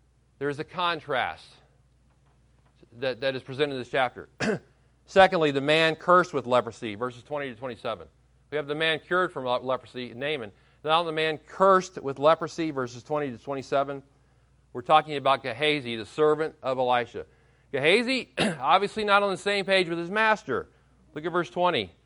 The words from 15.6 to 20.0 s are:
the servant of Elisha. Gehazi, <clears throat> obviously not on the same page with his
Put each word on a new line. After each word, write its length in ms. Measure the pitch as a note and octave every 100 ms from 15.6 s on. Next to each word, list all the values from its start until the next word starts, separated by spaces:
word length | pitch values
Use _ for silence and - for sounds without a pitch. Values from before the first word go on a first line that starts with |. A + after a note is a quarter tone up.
| D3+ D3+ A#2+ A2+
the 100 | G#2+
servant 480 | - D3+ D3+ D#3 -
of 160 | B2+ C3
Elisha. 480 | B2+ B2 A#2 G2+ - _ _ _ _
Gehazi, 600 | - D3 G#3 A#3+ C4 -
<clears throat> 40 | -
obviously 640 | G#3+ D#3 C3 F#3 G3 A3
not 180 | G#3 G3+
on 80 | G3+
the 60 | F3+
same 300 | G3 G3+ F#3+
page 240 | F#3+ E3+
with 80 |
his 120 | E3+